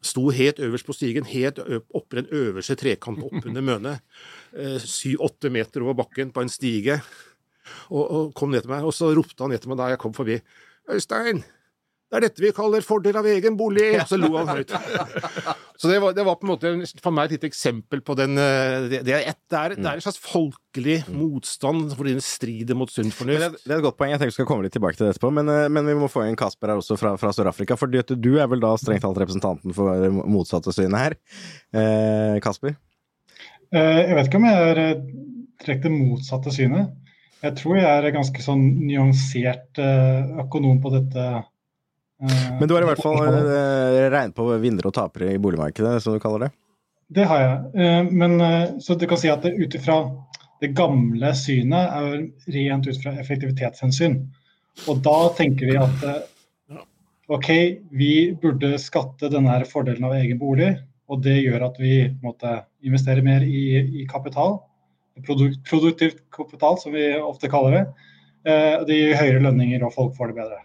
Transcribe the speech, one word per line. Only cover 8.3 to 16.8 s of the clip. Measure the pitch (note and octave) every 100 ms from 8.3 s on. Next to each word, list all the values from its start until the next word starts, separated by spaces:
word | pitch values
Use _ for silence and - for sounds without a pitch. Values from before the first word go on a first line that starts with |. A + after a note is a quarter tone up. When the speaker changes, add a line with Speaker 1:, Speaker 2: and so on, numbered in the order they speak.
Speaker 1:
kom | - C#3+
ned | B2+ A#2
til |
meg, | C#3 D#3
og | -
så | E3
ropte | D#3 - - C3+
han |
ned | A#2+
til | B2
meg | C3
da | B2+
jeg | B2+
kom | A#2 A2
forbi. | A#2 A#2+ _ _ _ _ -
«Øystein, | G3+ - A3 A#3 F#3 - _ _ _ _ _ _
det | A3+
er | A3
dette | -
vi | G3+
kaller | G3+ G#3+ G#3+
fordel | - G#3+ G3 G#3
av | G#3+
egen | G3+ G#3 G#3+
bolig!» | A3 G3+ G#3+ G#3+
Og | D#3+
så | F#3+
lo | D#3+
han | D#3+ E3 C#3
høyt. | C3+ F#3 - G#3 F3 - E3 - E3 - - _
Så | E3
det | G3
var, | G3
det | F#3 G3
var | E3+
på | G3
en |
måte | D#3+ E3+
en, | F3